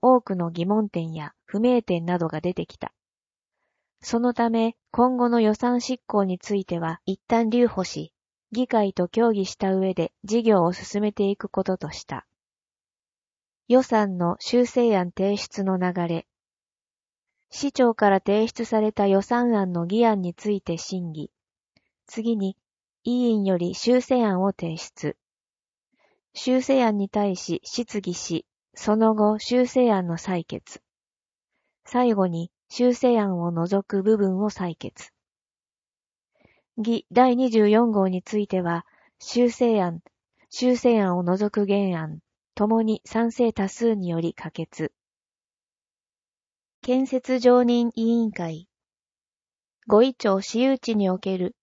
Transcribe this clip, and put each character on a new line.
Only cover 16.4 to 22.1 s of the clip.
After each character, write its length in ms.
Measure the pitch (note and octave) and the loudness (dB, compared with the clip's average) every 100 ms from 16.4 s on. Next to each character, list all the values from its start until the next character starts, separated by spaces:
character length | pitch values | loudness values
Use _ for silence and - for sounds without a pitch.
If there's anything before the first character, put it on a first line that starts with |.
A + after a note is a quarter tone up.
| _ _ _ _ _ _ _ _ _ _ _ | _ _ _ _ _ _ _ _ _ _ _
市 220 | - C#4+ | -8 -6
長 220 | - B3 | 2 2
か 140 | A3+ G#3 | 4 2
ら 120 | F#3+ | 2
提 280 | - G#3 A3+ | 2 0 0
出 160 | - | -4
さ 160 | A3+ A3 | -4 0
れ 100 | G#3+ | 0
た 160 | - G3+ | 0 2
予 140 | G3 | 2
算 340 | - A#3+ A#3+ | 2 0 0
案 180 | G#3+ F#3 | 0 0
の 120 | F3 | -4
議 220 | E3+ G#3+ A#3 | -2 2 2
案 160 | G3+ | 2
に 100 | F3 | -4
つ 180 | - G#3 | -6 -4
い 120 | G3+ | -4
て 160 | - E3 | -4 -8
審 340 | - F#3 F3 | -6 -8 -8
議。 180 | D#3 C#3+ _ _ _ _ _ _ _ | -10 -14 _ _ _ _ _ _ _
次 320 | _ | _